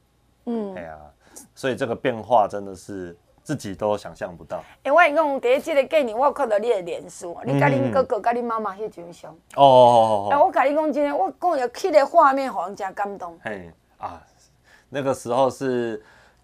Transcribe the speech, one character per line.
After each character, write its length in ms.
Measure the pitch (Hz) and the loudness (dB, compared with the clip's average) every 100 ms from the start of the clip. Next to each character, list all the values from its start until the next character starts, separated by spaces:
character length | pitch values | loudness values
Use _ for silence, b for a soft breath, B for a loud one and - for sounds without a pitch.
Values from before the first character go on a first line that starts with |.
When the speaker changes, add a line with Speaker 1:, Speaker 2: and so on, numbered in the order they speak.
| _ _ _ _ - | _ _ _ _ -8
Speaker 1:
嗯。 260 | 233 202 185 | -8 -8 -12
Speaker 2:
哎 60 | |
呀， 140 | 85 78 76 _ B B B _ | -14 -16 -20 _ B B B _
所 120 | 135 | -6
以 60 | |
这 100 | 113 127 | -4 -6
个 80 | 120 | -4
变 200 | 139 113 | -4 -6
化 300 | 104 120 98 | 0 2 2
真 160 | 101 | -2
的 80 | 101 | -10
是 440 | 92 - 101 90 85 _ _ | -16 -14 -12 -12 -14 _ _
自 140 | - 151 | -10 -8
己 180 | 104 | -8
都 240 | 92 107 104 | -4 -2 -2
想 160 | 90 | -6
象 220 | 82 101 85 | -12 -12 -12
不 80 | |
到。 180 | 82 90 - B | -12 -12 -12 B
Speaker 1:
哎， 80 | - | 0
我 60 | 302 | 4
跟 120 | 339 | 4
你 60 | 285 | 2
讲， 240 | 311 269 | 0 0
第 120 | 240 | 0
一 60 | 269 | 0
这 160 | 302 | 0
个 80 | 285 262 | -2 2
概 160 | 320 | 0
念， 120 | 247 214 | 0 0
我 140 | 277 | 0
看 180 | 233 254 | 0 -2
到 80 | 208 | -2
你 120 | 226 | 0
的 100 | 214 | -2
脸 200 | 170 131 180 | -4 -10 -12
书， 260 | - 180 170 | -16 -14 -12
你 140 | - 139 | -4 0
甲 100 | - | 2
恁 240 | 135 - | 2 0
哥 120 | - | 0
哥、 160 | - 220 | 0 -2
Speaker 2:
嗯。 20 | |
Speaker 1:
甲 100 | 226 | -2
恁 120 | 240 | -2
妈 160 | 240 226 | -4 -6
妈 160 | 214 196 | -6 -8
迄 120 | 214 | -12
张 240 | - 175 | -12 -18
相。 200 | 165 156 156 _ - | -18 -20 -20 _ 4
Speaker 2:
哦， 80 | |
哦， 20 | 139 | 8
哦， 600 | 127 123 120 110 107 101 | 10 8 8 6 2 2
哦。 0 | |
Speaker 1:
哎， 80 | 285 | 2
我 140 | 359 | 4
甲 100 | 302 | 4
你 140 | 269 294 | 0 0
讲 160 | 311 | 0
真 120 | 269 | 0
的， 120 | 285 294 | -2 -2
我 160 | 370 - | -4 -2
讲 180 | 359 302 | -4 -2
有 100 | 247 | -4
去 200 | - - | -4 2
个 160 | 302 269 | 2 4
画 260 | 339 285 | 6 6
面， 200 | 269 262 | 4 -2
互 100 | 202 | -6
人 140 | 175 196 | -8 -8
真 180 | 196 | -10
感 240 | 185 202 196 | -8 -8 -8
动。 180 | 180 165 | -14 -14
Speaker 2:
嘿， 260 | - 101 87 80 _ _ | -12 -12 -14 -20 _ _
啊， 240 | - 85 _ _ _ _ b b b | -14 -14 _ _ _ _ b b b
那 140 | 131 | -6
个 100 | 135 | -4
时 200 | 123 117 | -4 -2
候 180 | 120 135 | 0 0
是 500 | - 135 123 117 107 b b b b | 0 -4 -2 -4 -6 b b b b